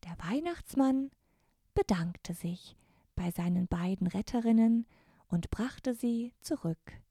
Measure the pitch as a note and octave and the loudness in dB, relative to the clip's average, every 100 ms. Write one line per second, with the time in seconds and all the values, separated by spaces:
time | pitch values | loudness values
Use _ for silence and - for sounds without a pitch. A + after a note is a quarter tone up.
0 | F3 E3+ E3 B3 E4+ E4+ - - C4+ C4+ | -14 -10 -4 -2 -2 -6 -4 2 4 4
1 | C#4 _ _ _ _ _ _ - G4 F#3 | 0 _ _ _ _ _ _ -2 2 2
2 | E3 F3 - E3+ E3+ F3+ - - _ _ | 0 -6 -10 -8 -6 -8 -12 -20 _ _
3 | _ - F3+ - F3 F3+ F3+ E3+ F3+ F#3+ | _ -4 -4 -2 0 0 0 0 -2 0
4 | F3+ - G#3+ B3 A#3 A3+ A3+ A#3 A#3 _ | -2 -2 -2 0 4 6 6 4 0 _
5 | _ _ _ F3 - - A#3+ - - A#3+ | _ _ _ -2 -2 -4 -4 -4 -6 -2
6 | A#3+ A#3 A#3+ _ - D#4 E3 E3 - - | 0 0 -4 _ -6 -4 -2 -6 -8 -20
7 | _ | _